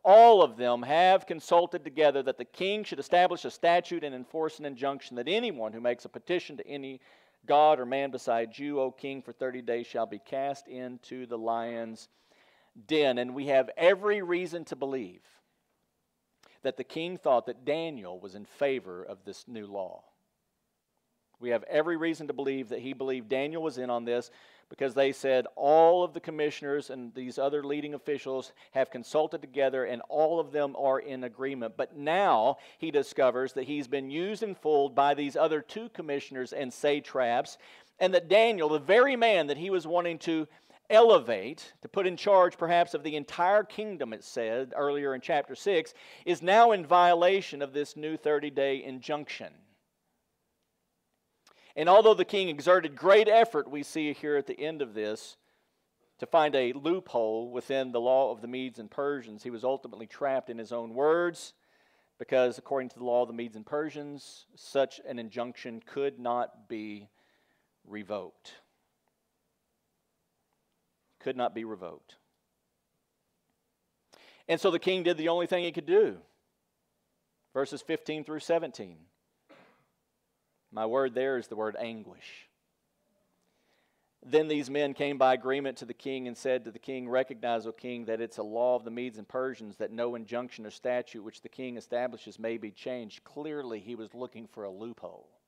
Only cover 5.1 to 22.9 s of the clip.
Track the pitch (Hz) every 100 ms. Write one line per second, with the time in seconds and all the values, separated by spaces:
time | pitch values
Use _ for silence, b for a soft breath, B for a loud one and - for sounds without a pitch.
5.1 | 123 123 214 240 139 110 113 120 120 -
6.1 | 117 - 180 - 139 - 143 135 131 b
7.1 | b b b - 147 151 147 123 135 139
8.1 | 127 - 117 117 107 147 143 131 - 139
9.1 | 135 120 - 131 127 120 117 120 120 113
10.1 | 104 - 135 139 139 - 127 127 123 -
11.1 | 127 120 117 113 117 117 117 113 113 -
12.1 | b b b b b b - 107 156 143
13.1 | 123 123 131 143 135 117 - 170 190 208
14.1 | 208 175 175 180 170 151 139 139 131 92
15.1 | 90 _ _ _ _ _ _ _ _ _
16.1 | _ _ _ b b 131 127 127 160 170
17.1 | 180 156 120 127 120 127 156 165 135 90
18.1 | 90 95 101 101 - 143 131 92 90 95
19.1 | 95 101 95 - 113 101 101 90 82 _
20.1 | _ _ _ _ _ _ _ _ _ _
21.1 | _ _ _ 120 113 - 151 160 165 165
22.1 | 156 147 131 139 135 117 123 127